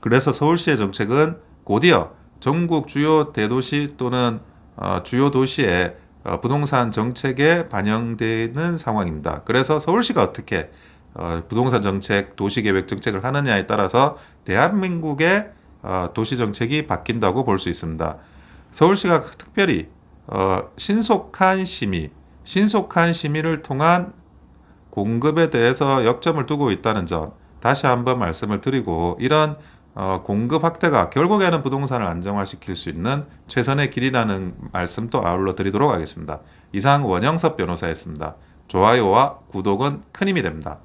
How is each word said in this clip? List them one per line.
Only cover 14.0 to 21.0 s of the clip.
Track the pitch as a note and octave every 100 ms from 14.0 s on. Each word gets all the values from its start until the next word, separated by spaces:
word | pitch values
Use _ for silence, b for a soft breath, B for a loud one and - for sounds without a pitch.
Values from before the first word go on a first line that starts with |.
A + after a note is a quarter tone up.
| C#3 B B B
대한민국의, | - F#2+ E3 G3+ F#3 E3+ D#3 C#3 E3 G3 G#3 B B -
어, | G2+ F#2 F2
도시 | - A2+ B2+
정책이 | A2+ G2+ A#2+ D3 D3+
바뀐다고 | F2 - A#2 G#2 G#2
볼 | B2+ F#2+
수 | F#2
있습니다. | E2+ E2 D#2+ D#2+ D#2+ B B B B B
서울시가 | - D#3+ G3 - D#3+ - -
특별히, | - - G3 G2+ C#2 - _ - -
어, | G2 F#2+ F#2 - -
신속한 | - G#3+